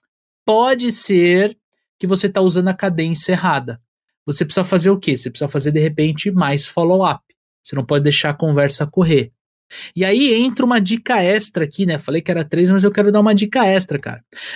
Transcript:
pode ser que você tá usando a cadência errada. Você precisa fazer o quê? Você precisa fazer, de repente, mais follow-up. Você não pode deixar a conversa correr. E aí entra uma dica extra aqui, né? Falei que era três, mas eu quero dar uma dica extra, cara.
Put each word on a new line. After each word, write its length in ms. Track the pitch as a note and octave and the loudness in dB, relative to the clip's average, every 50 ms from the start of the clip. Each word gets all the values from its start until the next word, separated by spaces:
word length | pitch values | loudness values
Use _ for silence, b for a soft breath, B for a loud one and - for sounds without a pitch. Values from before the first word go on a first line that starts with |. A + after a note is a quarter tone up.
| _ _ _ _ _ _ _ _ - | _ _ _ _ _ _ _ _ -2
pode 440 | - G#3+ A3 A#3+ C4 C4 B3 B3 A#3+ | 0 2 2 4 2 0 0 0 -2
ser 680 | A3+ - - - G3 F3 F3 F3 F3 F#3 G3+ G#3+ A#3 _ _ _ _ _ _ _ _ - | -2 -2 0 2 2 4 4 4 4 4 2 0 -2 _ _ _ _ _ _ _ _ -8
que 80 | - | -4
você 220 | F3+ F#3+ F#3+ - G3 | -2 0 0 0 0
tá 120 | F#3+ G3+ | 0 2
usando 280 | F#3 F#3 D#3+ F3+ F3+ F#3+ | 2 2 2 2 0 0
a 60 | F#3 | -2
cadência 580 | - - G3 E3+ D#3+ D#3+ E3 E3 D3+ - - F#3 | -2 -2 -4 -2 -2 -2 -2 -2 -4 -2 -2 -2
errada. 480 | F3+ F3+ F3+ D3+ C3+ B2+ B2 A#2 - _ _ _ _ _ _ _ _ - | 0 0 0 -2 -2 -4 -6 -12 -14 _ _ _ _ _ _ _ _ -8
Você 180 | - C#3+ - F3 | -4 -2 -2 -2
precisa 200 | D3+ - F#3+ F3+ | -2 -2 -2 -2
fazer 260 | F#3 G3 F3+ D#3+ G3 | 0 0 2 2 2
o 80 | G3+ G3+ | 0 0
quê? 180 | - - C3+ | 0 -2 -2
Você 140 | A#2+ - B2+ | -2 -4 -6
precisa 180 | A#2+ - D3 C#3 | -6 -6 -6 -4
fazer, 220 | - D3 C3 D3+ | -4 -2 -2 0
de 80 | D3+ D#3 | 0 0
repente, 520 | D3+ D#3+ D3+ D#3 D3+ D#3+ D3+ D#3 - G3+ | 0 0 0 0 -2 -2 -2 -2 -4 -2
mais 360 | F#3+ F#3 D#3+ C#3 C#3+ C#3+ - | 0 0 0 0 0 -2 -4
follow-up. 560 | - - F3 E3+ E3+ F3+ F#3+ F#3+ E3 C3+ - _ _ _ _ _ _ _ _ - | -4 -2 -2 0 2 2 2 2 0 -2 -4 _ _ _ _ _ _ _ _ -12
Você 140 | - - | -8 -6
não 80 | C#3 B2 | -6 -4
pode 180 | - D3 C#3+ C#3+ | 0 0 2 2
deixar 260 | D3 C#3+ - - D3+ | 2 0 0 0 -2
a 40 | D3 | -2
conversa 520 | - E3+ D#3 D3 C#3+ C#3+ C#3 - - D#3 | -2 -2 0 2 2 2 0 0 -2 -4
correr. 460 | D3 - F#3+ F3+ E3 D#3+ C3+ A#2 - _ _ _ _ _ _ _ B B B B B B | -4 0 0 0 2 2 0 0 -2 _ _ _ _ _ _ _ B B B B B B
E 100 | E3+ F#3 | -4 0
aí 300 | F#3+ G3+ B3 C#4+ C4+ A3+ | 2 2 2 4 2 2
entra 300 | A3+ A#3+ C4 A#3+ - C4+ | 2 2 0 0 0 0
uma 160 | A#3+ B3 A3+ | 2 2 2
dica 420 | G3 F3+ A3+ A3+ - - A#3 G#3 F3+ | 2 0 -2 -4 -2 -2 0 2 2
extra 420 | F3+ G3+ G#3+ G3+ - - F#3 D#3+ | 2 2 0 -2 -2 -4 -4 -4
aqui, 220 | C#3+ - - G3 | -4 -2 -2 -2
né? 120 | F3 D#3+ D3 | -2 -2 -4
Falei 220 | - - C#3+ E3+ | -6 -4 -4 -4
que 100 | E3 - | -2 -2
era 140 | F3 E3 D#3 | -2 -2 -2
três, 260 | D#3 - E3+ F3+ F3+ | -2 0 2 2 4
mas 120 | F#3+ G3 F#3+ | 4 4 2
eu 80 | G3+ | 2
quero 220 | G3+ G#3 G3+ G#3 G3+ | 2 2 2 2 4
dar 80 | G#3 | 4
uma 140 | G#3 A3 G#3+ | 4 4 4
dica 300 | G3+ G#3+ G#3 - C4 A3+ | 2 0 0 0 0 2
extra, 340 | F#3+ F#3+ F#3+ F3+ - D3 C#3+ | 2 2 0 0 -2 -6 -8
cara. 260 | - - A#2 - _ _ B B B B B | -8 -10 -14 -16 _ _ B B B B B